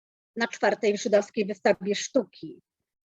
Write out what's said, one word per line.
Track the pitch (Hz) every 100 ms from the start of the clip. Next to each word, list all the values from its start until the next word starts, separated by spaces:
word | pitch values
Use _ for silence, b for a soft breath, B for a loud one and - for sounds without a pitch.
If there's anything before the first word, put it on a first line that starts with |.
| _ _ _ -
na | 233
czwartej | - 208 208 214 208
Żydowskiej | 233 202 208 - 196
Wystawie | 208 220 190 196 196
Sztuki. | - 262 190 - 156 - _ _ _ _